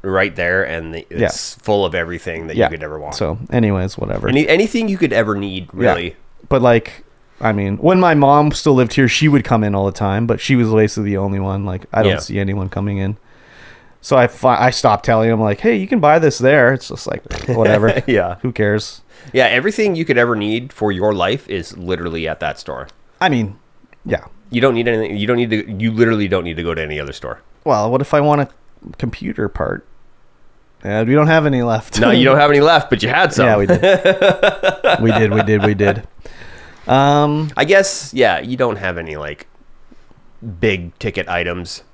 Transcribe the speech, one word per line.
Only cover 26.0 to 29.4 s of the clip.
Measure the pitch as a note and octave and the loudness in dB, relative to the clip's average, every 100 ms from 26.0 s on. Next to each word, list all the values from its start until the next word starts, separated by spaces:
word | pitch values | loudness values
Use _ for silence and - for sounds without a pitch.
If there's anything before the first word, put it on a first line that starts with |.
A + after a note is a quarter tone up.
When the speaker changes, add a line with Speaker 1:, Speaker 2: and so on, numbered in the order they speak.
| A2+ A2 G2+ | 2 2 0
Speaker 1:
don't | F#2 | -2
need | E2+ D#2+ | -2 -6
to | |
go | E2+ | -6
to | D#2+ | -6
any | D#2 D2+ | -6 -6
other | C#2+ | -8
store. | C2+ B1+ - _ - | -10 -12 -14 _ -10
Speaker 2:
Well, | - A2+ G#2+ | -2 0 0
what | B2 | 0
if | C#3 | 0
I | D3+ | 2
want | D3 D3 | 4 2
a | C#3 _ - - - - | 0 _ -20 -20 -20 -8
computer | B2 - - - | -8 -6 -10 -6